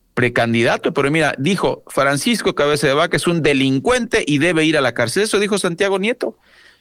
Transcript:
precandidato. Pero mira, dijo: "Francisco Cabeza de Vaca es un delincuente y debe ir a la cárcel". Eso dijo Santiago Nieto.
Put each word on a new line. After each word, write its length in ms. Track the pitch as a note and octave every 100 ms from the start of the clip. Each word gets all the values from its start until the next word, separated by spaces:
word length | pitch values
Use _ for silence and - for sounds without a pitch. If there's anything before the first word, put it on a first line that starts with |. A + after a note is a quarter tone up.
| _
precandidato. 800 | - A#2+ B2 A#2 A#2 B2+ A3 B3
Pero 160 | D3+ C3+
mira, 240 | D#3+ D3 -
dijo: 460 | D3 G3+ C#3 - -
"Francisco 720 | - C3+ C#3+ A#3+ A3+ G3 -
Cabeza 320 | D3 D3 D3
de 60 |
Vaca 220 | C#3+ F3 E3
es 120 | F3+
un 140 | E3+
delincuente 840 | D3 C#3 C3+ C3+ A#3 B3 A#3 A3+ C#3+
y 120 | C#3+
debe 260 | E3 D#3+
ir 120 | D#3 D3+
a 40 |
la 120 | B2+
cárcel". 300 | A#2+ A#2 F#3
Eso 160 | G#3+ G3+
dijo 180 | G3+ G3+
Santiago 440 | F#3 E3+ G3+ F#3+
Nieto. 360 | G#3 B3+ - - _ _ - _